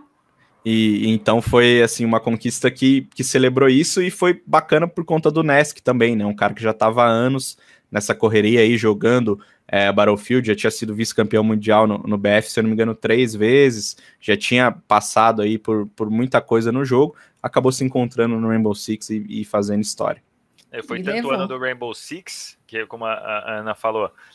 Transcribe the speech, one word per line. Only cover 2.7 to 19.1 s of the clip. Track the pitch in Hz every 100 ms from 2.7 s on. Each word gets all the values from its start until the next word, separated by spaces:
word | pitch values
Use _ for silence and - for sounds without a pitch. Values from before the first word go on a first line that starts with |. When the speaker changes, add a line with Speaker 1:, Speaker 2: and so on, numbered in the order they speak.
Speaker 1:
que, | 127 131 135 135
que | -
celebrou | 120 127 127 131 135
isso | 131 170 190
e | 180
foi | - 180 180
bacana | - 156 - 156 170
por | -
conta | 165 160 156
do | 156
Nesk | 156 143 151 -
também, | - 127 117
né? | 113 104
Um |
cara | 104 104
que | 104
já | 113
tava | 110 110 117
há | 120
anos | 113 127 131 - - _ _ _
nessa | 104 -
correria | 110 110 107 104 117
aí, | 110 117
jogando, | 110 104 113 123 110 101 _ _ -
é, | 101 101
Battlefield, | 101 104 101 - 123 110
já |
tinha | 104 110
sido | - 110
vice-campeão | 104 113 - 104 110
mundial | 110 107 104 107 110
no, | 104
no | 104 104
B | 101
F, | 107 -
se | 117
eu |
não | 110
me |
engano, | 110 113
três | 107 110 117 120
vezes, | 107 110 139 135 110 - - _ _
já | - 104
tinha | - 123 123
passado | - - 107 - 110 113 110
aí | 104 110
por, | - 110 104 -
por | 107
muita | 110 131 123
coisa | - 113 113
no | 127
jogo, | 135 123 156 - _ _
acabou | 123 131 131
se | 127
encontrando | 131 127 117 - 117 113
no | 113
Rainbow | 113 107
Six | 101 - 107 -